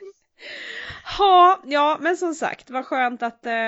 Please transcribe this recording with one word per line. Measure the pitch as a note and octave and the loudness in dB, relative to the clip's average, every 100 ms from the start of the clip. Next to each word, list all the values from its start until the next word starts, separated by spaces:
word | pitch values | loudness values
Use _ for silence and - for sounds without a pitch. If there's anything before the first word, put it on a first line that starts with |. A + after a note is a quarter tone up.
| G4 - _ _ - - - - - - - - | -18 -20 _ _ -18 -16 -14 -14 -14 -14 -10 0
Ha, | G4 F4+ F4+ F#4+ B3+ | 4 8 8 6 0
ja, | C#4+ D4 D4+ | 0 0 0
men | D4+ F4+ | -2 -2
som | F4 | -4
sagt, | D#4 A3+ - - | -4 -6 -8 -10
vad | B3+ C4+ | -8 -4
skönt | C4+ B3 A#3+ | -2 -2 -2
att, | A#3 A#3 A#3+ | -8 -8 -6
eh, | A3+ | -4